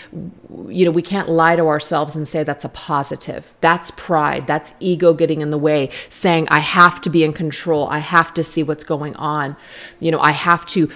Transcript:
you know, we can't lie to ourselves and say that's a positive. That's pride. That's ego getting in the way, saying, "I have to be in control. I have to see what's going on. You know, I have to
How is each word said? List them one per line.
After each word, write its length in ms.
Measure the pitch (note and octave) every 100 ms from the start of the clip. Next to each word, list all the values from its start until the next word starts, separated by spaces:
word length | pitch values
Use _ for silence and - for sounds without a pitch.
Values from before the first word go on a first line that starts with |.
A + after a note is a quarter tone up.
| - E3 - - - E2 -
you 180 | F3 F3
know, 40 |
we 120 | E3
can't 260 | E3+ G3 D#3+
lie 280 | E3 E3 E3+
to 100 | D#3+
ourselves 500 | D3 - D#3 D3+ D#3
and 100 | D3+
say 180 | D#3+
that's 200 | D3+ C#3+
a 60 | A#2+
positive. 840 | - - C#3+ C#3 - - - - _
That's 300 | E3 E3+ -
pride. 560 | - - E3 D3 C3+ C3
That's 260 | D3+ - -
ego 320 | F#3 E3 E3+
getting 300 | D#3+ D#3+ D#3
in 80 | D3+
the 80 | D3+
way, 320 | D3+ D3+ C3+ - -
saying, 380 | - F#3+ E3 D#3+
"I 100 | D3+
have 400 | C#3+ F#3+ F3 -
to 80 | F3
be 140 | E3
in 80 | D#3
control. 560 | D3+ D#3 C#3 F3 D3+ C#3+
I 100 | D3+
have 340 | D3 F3 D#3+
to 100 | -
see 180 | D3+ E3
what's 220 | D3+ D3+
going 320 | - D3+ D3 -
on. 400 | D3 D3+ C#3 D3 - - - -
You 140 | E3
know, 80 | D#3
I 100 | D3
have 340 | D3 F3 E3+ -
to 200 | F#3+ D3+